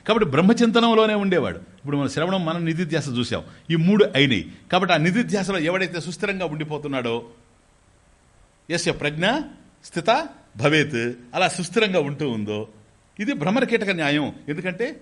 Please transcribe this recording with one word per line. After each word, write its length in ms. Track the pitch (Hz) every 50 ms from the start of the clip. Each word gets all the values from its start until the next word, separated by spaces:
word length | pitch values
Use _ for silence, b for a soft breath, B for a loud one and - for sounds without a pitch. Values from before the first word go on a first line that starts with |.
| B -
కాబట్టి 220 | 220 233 208 156
బ్రహ్మచింతనంలోనే 840 | 127 147 180 196 240 240 240 226 214 233 233 233 226 220 220 214 214
ఉండేవాడు. 440 | 208 202 196 180 165 123 95 85 85
ఇప్పుడు 380 | - - - - - 139 143
మన 100 | 143 139
శ్రవణం, 380 | 127 - 147 156 180 190 190 170
మనం 200 | 156 165 175 170
నిధిధ్యాస 440 | 160 160 160 185 151 160 151 127 143
చూసాం, 360 | 120 120 120 - 117 82 76 B B B B B
ఈ 60 | 165
మూడు 300 | 165 160 180 208 208 208 - -
అయినాయి. 380 | 131 143 143 117 92 80 78 B B B B
కాబట్టి 220 | 175 185 190 180 175
ఆ 20 |
నిధిధ్యాసలో 640 | 156 151 180 180 240 240 160 180 202 190 180 196 180
ఎవడైతే 420 | 151 165 185 190 190 165 160 170
సుస్థిరంగా 460 | 143 185 160 - 208 202 196 190 185
ఉండిపోతున్నాడో, 840 | 160 151 151 156 151 151 147 147 147 139 131 120 117 117 117 113 - - _ _ _ _ _ _ _ _ _ _ _ _ _ _ _ _ _ _ _ _ _ _ _ _ _ _ -
యస్య 220 | 160 170 - 170
ప్రజ్ఞ 340 | 143 - 143 147 151 156 175 202 247 311 294 - - - - - _ _ -
స్థిత 440 | - - 180 156 - 233 294 330 294 - - - _ -
భవేత్, 600 | 104 120 143 156 156 143 - 151 117 117 120 120 - - - -
అలా 140 | 165 185 170
సుస్థిరంగా 520 | - - 175 - - 233 220 202 185 175
ఉంటూ 300 | 143 139 143 135 156 135
ఉందో 380 | 117 107 104 104 107 104 107 - - - _ _ _ _ _ _ _ -
ఇది 120 | 208 233
భ్రమర 320 | 277 - 151 180 214 262 247
కీటక 260 | 233 233 220 202 196
న్యాయం. 440 | 190 165 156 143 143 151 143 117 - - - -
ఎందుకంటే 520 | 151 170 180 185 170 180 233 285 311 -